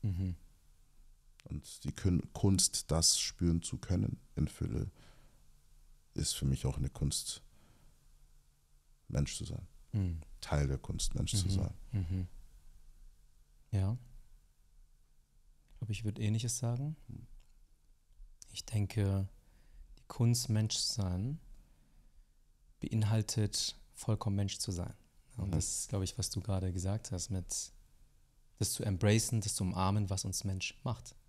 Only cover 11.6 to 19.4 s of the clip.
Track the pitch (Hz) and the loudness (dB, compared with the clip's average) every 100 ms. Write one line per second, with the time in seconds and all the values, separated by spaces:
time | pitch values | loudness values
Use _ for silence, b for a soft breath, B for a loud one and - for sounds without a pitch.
11.6 | 92 - - 107 85 95 90 - - - | 0 -4 -6 -2 0 -2 -4 -8 -18 -20
12.6 | - - - - - - - - - - | -20 -20 -20 -20 -20 -20 -20 -20 -20 -20
13.6 | - 101 95 120 - - - - - _ | -4 0 2 0 -6 -18 -18 -20 -20 _
14.6 | - - - - _ - _ _ - - | -20 -20 -20 -20 _ -20 _ _ -20 -20
15.6 | _ - 104 104 107 101 107 113 117 - | _ -12 -6 -4 -4 -2 0 2 0 -2
16.6 | 117 120 143 156 - - - - - - | -2 -2 -4 -6 -12 -14 -14 -18 -20 -20
17.6 | - - _ - _ - - - - - | -20 -20 _ -20 _ -20 -20 -20 -14 -12
18.6 | - 107 101 - 98 98 98 - | -4 0 0 2 2 2 0 -6